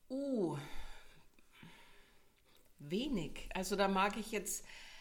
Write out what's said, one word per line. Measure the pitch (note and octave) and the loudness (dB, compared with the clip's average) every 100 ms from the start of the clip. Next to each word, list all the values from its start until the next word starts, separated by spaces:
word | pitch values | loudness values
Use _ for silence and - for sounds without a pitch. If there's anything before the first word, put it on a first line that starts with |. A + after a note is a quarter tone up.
| - | -6
Oh, | C4 C#4 B3 E3+ C#3+ C#3+ - - - - - - - - - - - - - - - - _ - - - - | -2 2 4 2 0 -2 -2 -2 -6 -12 -18 -20 -20 -20 -18 -18 -18 -20 -20 -20 -20 -20 _ -20 -20 -20 -14
wenig. | D3 F#3+ D4 A3 D3+ - - | -2 0 2 2 0 -4 -4
Also | - F#3 G3 | -2 2 4
da | G3 | 6
mag | F#3+ G3+ G#3+ | 6 4 2
ich | G#3 | -2
jetzt | G#3 F#3 - - - - - | -2 -2 -4 -6 -14 -14 -16